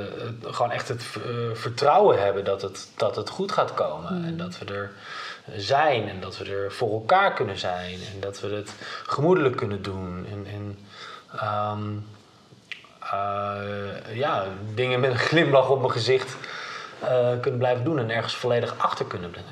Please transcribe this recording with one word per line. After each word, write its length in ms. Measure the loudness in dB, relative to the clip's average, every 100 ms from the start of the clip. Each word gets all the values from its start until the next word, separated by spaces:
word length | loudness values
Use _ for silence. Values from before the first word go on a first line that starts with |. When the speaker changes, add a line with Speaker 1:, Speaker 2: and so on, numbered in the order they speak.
| -2 -6
Speaker 1:
het, 380 | -8 -8 -6 -2
gewoon 160 | 0
echt 160 | 0 -4
het 160 | -6
v-, 120 | -6 -8
eh, 60 | -6 -4 -4
vertrouwen 680 | -4 -6 2 6 8 8 8
hebben 220 | 4 2 0
dat 160 | 0
het, 260 | -2 -8 -12 -2
dat 200 | 0 0
het 140 | -4
goed 220 | -4 -2
gaat 220 | 2 2
komen. 440 | 2 -2 -2 -4 -4
Speaker 2:
Mm. 80 | -4
Speaker 1:
En 120 | -4
dat 200 | -6 -8
we 80 | -8
er 180 | -8 -8 -10 -14 -12 -10 -12 -12 -6
zijn 520 | 2 4 4 2 0
en 100 | -6
dat 180 | -8 -8
we 80 | -6
er 260 | -4 -4
voor 200 | -2 -2
elkaar 420 | 0 4 6 6
kunnen 240 | 2 -2 -2
zijn 360 | -2 -4 -6 -8 -10
en 60 | -8
dat 200 | -8 -6
we 80 | -6
het 240 | -6 -8 -12 -12 -10 -6
gemoedelijk 500 | 2 4 6 4 2
kunnen 240 | -2 -4
doen 440 | -6 -6 -6 -8 -8
en, 140 | -10 -8
en, 240 | -8 -8 -12 -16 -18 -16 -16 -14 -6
ehm, 420 | -2 0 -2 -2 -4 -6 -8 -16 -20 -20 -20 -20 -16 -16 -18 -14 -4
eh, 1040 | -2 -2 -2 -2 -4 -4 -6 -6 -8 -8 -2
ja, 300 | 0 0 -2 -4 -6
dingen 260 | -2 2 4
met 120 | 4
een 60 | 4
glimlach 520 | 4 4 8 8 8
op 100 | 6
mijn 120 | 2
gezicht, 440 | 2 4 4 2 -8 -10 -10 -10 -10 -12 -6
eh, 300 | 2 4 4 2
kunnen 180 | 0 2
blijven 240 | 2 2
doen 160 | 2 0
en 100 | 0
ergens 260 | 0 -2 -2
volledig 420 | 2 2 2 0
achter 280 | 0 0 -4
kunnen, 280 | -6 -8 -10 -14